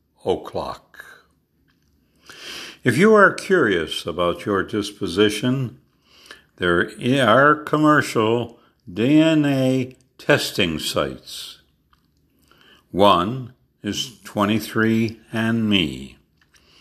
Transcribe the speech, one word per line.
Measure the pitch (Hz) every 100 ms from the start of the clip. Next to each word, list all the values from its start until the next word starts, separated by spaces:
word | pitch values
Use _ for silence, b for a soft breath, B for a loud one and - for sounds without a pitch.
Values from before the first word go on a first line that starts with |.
| _ _ 95
o'clock. | 85 - 85 - - _ - - - _ _ _ _ _ _ _ _ _ _ B B B B B B
If | 139 127
you | 214
are | 214 185
curious | - - 185 113 87 78 - 98
about | 82 87 87 107
your | 98
disposition, | 85 107 - - 92 87 107 - 127 135 123 - _ _ b b b b b -
there | 90 85 110 - 120 139 113
are | 123 147 151
commercial | - 151 151 147 - 120 110 120 113 b b b -
D | 90 127 151
N | 160 156 143
A | 135 131 131 127 - _ _
testing | - 135 - - 90 73
sites. | - 90 69 64 - - - - _ _ _ _ _ _ _ _ b b b b b
One | 85 101 87 98 131 120 _ _ _
is | 104 92 - -
twenty-three | - 104 101 110 - 113 110 113 113 - -
and | 113 113 117 107
me. | 101 73 65 67 - _ _ _ b b b